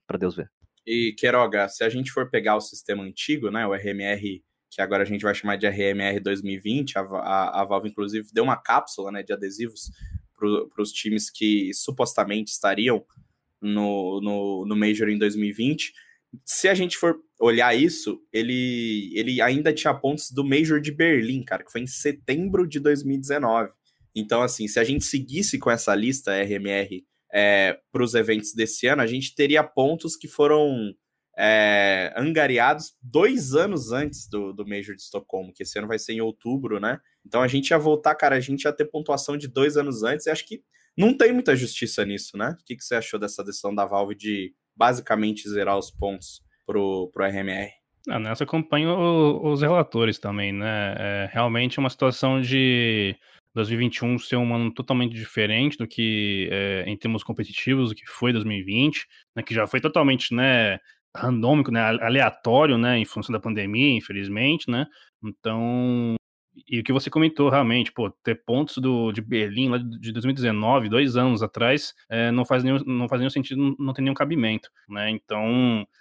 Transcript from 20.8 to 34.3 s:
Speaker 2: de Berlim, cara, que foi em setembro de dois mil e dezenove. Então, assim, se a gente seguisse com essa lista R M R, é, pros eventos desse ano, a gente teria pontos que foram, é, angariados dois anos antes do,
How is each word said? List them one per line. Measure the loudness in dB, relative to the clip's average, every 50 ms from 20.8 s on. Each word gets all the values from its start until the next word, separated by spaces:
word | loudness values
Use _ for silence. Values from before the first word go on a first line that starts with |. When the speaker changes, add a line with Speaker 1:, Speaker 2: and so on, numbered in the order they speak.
Speaker 2:
de | 0 -2
Berlim, | 0 2 4 4 4 2 2 0 -2 -4
cara, | -4 -4 -6 -6 -6
que | -8
foi | -8 -8
em | -8 -8
setembro | -8 -4 -4 -4 -4 -4 _ -4 -2 -2 0 0 2 0 0
de | 0 -2 0
dois | 2 2 2 2 0
mil | -2 -2
e | -2
dezenove. | -2 -2 -2 0 2 2 2 2 0 -2 -8 _ _ _ _ _ _ _ -8
Então, | -8 -2 0 2 2
assim, | 2 0 0 -4 -6 -2
se | 2 2
a | 2
gente | 2 2 0 0
seguisse | -2 -2 -4 -4 -4 -4 -2 -2 -2 -2 0
com | 2 0
essa | 0 2 2 0 2
lista | 2 2 0 -2 -2 -2 -2
R | 0 0 0 0 -2
M | -4 -2 -2
R, | -2 -2 -2 -4 -8 -14 -14 _ _ _ _ _
é, | 2 4 6 6 6 6 6 4 2 -2 _ _
pros | -2 0 0 2 2
eventos | 2 2 2 0 0 -2 -4 -2
desse | -2 -2 -2 -2 0 0
ano, | 2 2 2
a | 0
gente | 0 -2 -4 -6 -6 0
teria | 0 2 4 4 2 2
pontos | 2 _ 0 0 2 0 -2 -6 -8 -8
que | -10 -12 -6
foram, | 0 2 4 4 6 4 4 2 0 -2 -4 -6 -8 -12 _ _ _ _ _ _ _
é, | 2 4 4 6 6 6 6 6 4 4 4 4 2 0 -2 -4
angariados | -4 -2 0 2 2 2 2 4 4 4 4 2 0 -4 -10 -14 _
dois | -10 0 4 4 4 4 4 0 -2 2 2
anos | 2 2 2 0 -4 -4 -4
antes | -4 -4 -4 -4 -6 -12 -12
do, | -8